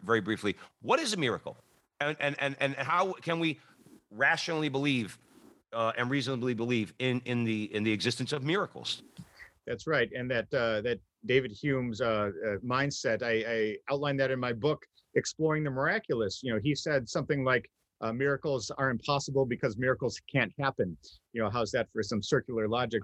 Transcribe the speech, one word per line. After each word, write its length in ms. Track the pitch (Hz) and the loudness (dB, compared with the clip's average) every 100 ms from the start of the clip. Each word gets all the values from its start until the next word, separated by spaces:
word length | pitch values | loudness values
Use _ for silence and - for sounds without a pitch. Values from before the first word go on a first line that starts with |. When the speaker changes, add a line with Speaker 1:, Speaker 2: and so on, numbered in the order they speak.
Speaker 1:
very 180 | 92 113 | 2 2
briefly, 340 | 95 107 104 - - _ | 2 0 0 -2 -8 _
what 160 | 143 262 | 2 2
is 140 | 285 | 2
a 40 | 208 | 0
miracle? 400 | 131 101 - - _ _ _ - | 0 -2 -6 -14 _ _ _ -4
And, 160 | 143 156 | -4 0
and, 160 | 143 143 | -2 0
and, 160 | 139 139 | -2 0
and 160 | 139 131 | -2 0
how 380 | 135 175 190 | 0 2 2
can 260 | 180 165 170 | -2 -2 0
we 200 | 165 143 - - - - _ | 0 -4 -10 -20 -20 -20 _
rationally 560 | 107 139 160 - 160 151 | 0 2 2 0 -2 0
believe, 500 | 135 143 131 101 - _ - - - _ | 0 2 2 -2 -8 _ -20 -20 -20 _
uh, 220 | 117 113 117 | -2 0 0
and 120 | 123 | 0
reasonably 440 | 139 127 127 127 | 0 0 -2 -2
believe 400 | 113 120 120 104 - | 0 0 0 0 -2
in, 220 | 131 123 123 | 0 0 -2
in 200 | 120 117 | 0 0
the, 280 | 110 107 | 0 -2
in 100 | 107 | 0
the 80 | 110 | 0
existence 420 | 107 101 - 123 | 2 0 -2 -2
of 100 | 147 | -4
miracles? 600 | 139 190 175 - - - - - - - - _ - | -2 -2 -4 -6 -8 -8 -10 -20 -20 -20 -20 _ -8
Speaker 2:
That's 220 | 117 - | -6 0
right. 220 | 147 113 | 0 0
And 160 | 123 127 | -2 -2
that, 240 | 123 - | -2 0
uh, 280 | 139 117 107 | 0 2 2
that 180 | 117 117 - _ 113 | 2 0 -6 _ 2
David 280 | 127 123 | 2 2
Hume's, 480 | 101 147 135 123 110 | -2 -2 0 -2 0
uh, 300 | 120 107 104 85 110 | 0 2 0 -2 -2
uh, 120 | 98 123 | -2 0
mindset, 580 | 127 143 - 127 110 | 0 0 -2 -2 0
I, 220 | 120 113 110 | 2 0 2
I 280 | 113 110 101 - | 0 0 -2 -4
outlined 300 | 139 147 139 | -2 0 2
that 100 | 135 | 2
in 100 | 131 | 0
my 100 | 123 | -2
book, 340 | 117 139 156 - _ _ - | 0 0 0 -6 _ _ -2
Exploring 480 | - - 156 151 | -2 0 2 2
the 60 | 151 | 0
Miraculous. 720 | 131 151 214 - 127 101 - | 0 0 0 0 0 0 -2
You 100 | 131 | -2
know, 60 | 110 | 0
he 140 | 110 139 | 0 0
said 320 | 160 143 113 | 0 0 0
something 380 | - - 143 131 | -2 0 0 2
like, 240 | 123 - _ _ - | 2 0 _ _ -6
uh, 100 | 113 | -4
"Miracles 600 | 120 139 135 156 131 101 - | 0 0 0 -2 -2 -4 -2
are 120 | 135 | 0
impossible 560 | 120 - 143 143 135 131 | 0 0 0 2 0 0
because 320 | 120 131 107 | 0 -2 0
miracles 440 | 127 127 123 - - | 0 0 -2 -4 -2
can't 200 | 139 107 - | 0 0 0
happen." 380 | 139 - 98 82 - - _ | -2 0 -2 -4 -16 -20 _
You 100 | 120 | -4
know, 80 | 107 | -2
how's 220 | 117 110 | 0 0
that 160 | 127 110 | -2 -2
for 100 | 113 | -4
some 180 | 104 107 | -2 -2
circular 460 | - 143 - 113 107 | 0 0 0 -2 0
logic? 340 | 117 123 110 | 0 0 0